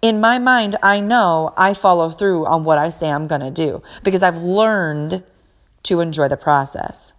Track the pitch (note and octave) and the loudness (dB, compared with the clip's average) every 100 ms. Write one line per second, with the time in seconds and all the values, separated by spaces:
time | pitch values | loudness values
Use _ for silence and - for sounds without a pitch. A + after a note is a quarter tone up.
0 | A3+ G#3+ A3 B3 B3 B3 G#3 G3+ G3 G3+ | -2 2 2 2 2 2 0 0 2 2
1 | G3+ A#3+ F#3 D#3+ D#3+ - F#3+ G3+ G3 F3 | 2 2 2 0 -2 0 0 2 2 2
2 | E3 D#3+ G3+ F3 D#3 E3 D#3+ D3+ D#3+ - | 0 -2 -2 0 0 0 2 2 0 -2
3 | D#3 D3 D#3 D3 C3+ C#3+ D#3 F#2+ - - | -4 -4 -2 -4 -4 -4 -4 -4 -12 -8
4 | - F#3 F#3 E3 F3 G3 A3 G#3 E3 D3 | -2 2 2 0 -2 2 2 0 -2 -4
5 | D#3 F#3 - _ _ _ _ _ - E3+ | -6 -8 -10 _ _ _ _ _ -2 0
6 | E3+ D#3 C#3+ C#3 - C#3+ C#3 - - - | 0 -2 -2 0 2 2 0 -6 -10 -10
7 | - | -14